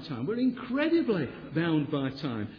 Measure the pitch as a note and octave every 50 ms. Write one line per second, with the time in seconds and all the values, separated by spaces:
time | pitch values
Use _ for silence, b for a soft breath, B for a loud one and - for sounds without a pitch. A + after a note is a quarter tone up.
0 | - - B2 A2+ A#2+ D#3 A3 A#3+ B3+ C4 A#3 - - - A#3+ C4+ D4 D#4+ E4 E4+
1 | D4 - G#3+ F3+ C#3 A2+ - - - - - D#3 E3 E3+ D#3+ D#3 C#3+ C3+ D#3 C#3+
2 | C3+ C3+ - - - C#3+ A#2 A2 G#2 G2+ B